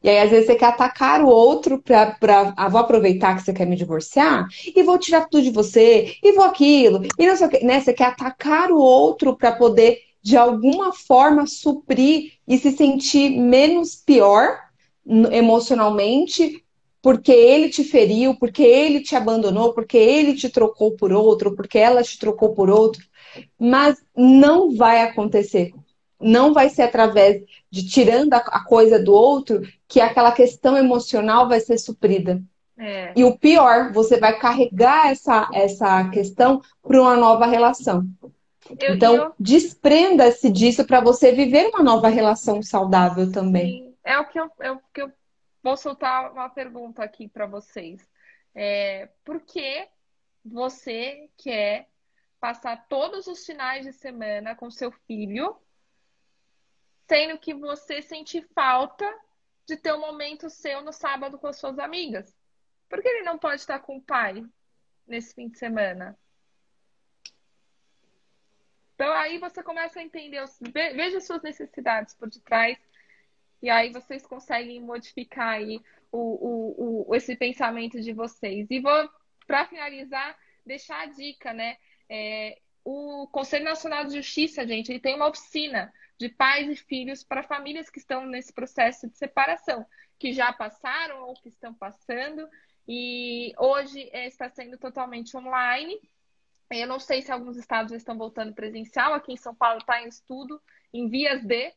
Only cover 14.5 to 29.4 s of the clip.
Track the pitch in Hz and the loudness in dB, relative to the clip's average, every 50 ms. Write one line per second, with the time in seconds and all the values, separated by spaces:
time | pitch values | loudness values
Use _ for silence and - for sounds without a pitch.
14.5 | 523 - - _ _ _ _ _ _ _ _ - 226 220 226 240 - 233 233 226 | -2 -6 -14 _ _ _ _ _ _ _ _ 0 2 2 2 4 2 2 4 4
15.5 | 226 233 233 - 269 233 214 208 208 202 202 208 240 277 359 349 - - 339 302 | 4 2 2 0 -2 0 0 0 0 0 -2 0 0 0 -2 -2 -2 -2 -2 -2
16.5 | 311 - _ _ _ _ _ _ _ _ _ 262 262 - - - 254 233 233 247 | -2 -12 _ _ _ _ _ _ _ _ _ 2 2 2 4 6 8 8 8 8
17.5 | 269 302 311 320 - - 285 - - 262 214 185 214 220 247 262 247 - 247 233 | 6 6 2 0 -2 -4 -6 0 2 2 4 4 2 0 0 0 0 -2 -4 -6
18.5 | - - 302 233 240 269 302 311 285 285 269 - 302 254 220 214 226 226 220 196 | 0 4 6 6 6 6 4 2 0 -2 -4 -2 -4 -2 -2 0 -2 0 -2 -2
19.5 | 185 208 226 240 233 233 226 _ - 233 220 226 269 302 311 285 277 277 - 247 | -2 0 0 0 -2 -2 -8 _ 4 4 6 6 4 4 2 2 0 -2 -6 -4
20.5 | - 254 226 214 - _ 214 220 220 - 208 190 185 202 214 220 214 - 208 202 | 0 0 0 0 0 _ -2 -2 -2 -2 -2 0 0 2 4 4 2 2 0 -6
21.5 | 196 202 202 - - 220 214 233 254 247 240 - - - - 214 214 - 220 220 | -6 -6 -14 -2 2 2 4 4 4 2 0 -2 -8 -6 -6 -6 -2 0 -2 -2
22.5 | 220 202 196 190 202 214 220 220 220 - _ _ _ _ _ - - - - _ | 0 0 2 4 4 4 4 2 0 -6 _ _ _ _ _ -20 -20 -20 -20 _
23.5 | _ _ 233 240 254 269 285 294 285 _ _ _ _ 233 247 254 262 269 277 294 | _ _ 0 0 2 4 2 2 0 _ _ _ _ 4 6 8 8 8 8 8
24.5 | 311 359 392 330 254 214 240 226 233 233 226 233 226 - 208 208 - 208 202 - | 6 4 2 0 2 2 2 4 4 4 2 0 -2 -6 -6 0 0 -2 -2 0
25.5 | - 190 175 175 _ - _ _ _ _ _ _ _ _ - 220 220 240 269 302 | -2 -2 -2 -4 _ -20 _ _ _ _ _ _ _ _ 2 4 4 6 6 4
26.5 | 302 302 262 294 - - 247 240 - 233 226 214 196 208 196 202 196 196 - _ | 4 4 4 2 2 0 -2 0 2 2 2 2 4 4 6 6 4 2 -6 _
27.5 | _ _ _ _ - 185 190 185 - 269 240 202 226 247 294 302 254 240 240 - | _ _ _ _ -10 -10 -8 0 2 4 4 4 4 2 2 2 2 0 0 -2
28.5 | - 208 - - 233 226 220 220 233 220 - 185 202 202 226 269 285 277 | -6 -8 0 2 4 6 6 6 6 4 4 6 6 6 6 6 4 0